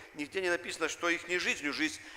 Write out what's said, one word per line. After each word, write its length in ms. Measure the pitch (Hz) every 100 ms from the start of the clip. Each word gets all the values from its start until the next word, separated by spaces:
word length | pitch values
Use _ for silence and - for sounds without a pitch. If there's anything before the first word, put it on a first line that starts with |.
| -
Нигде 260 | 156 143 190
не 100 | 185
написано, 380 | 175 175 - 156
что 220 | - 175
их 180 | 170 -
не 100 | 180
жизнью 360 | 185 233 143
жизнь, 260 | 127 151 - -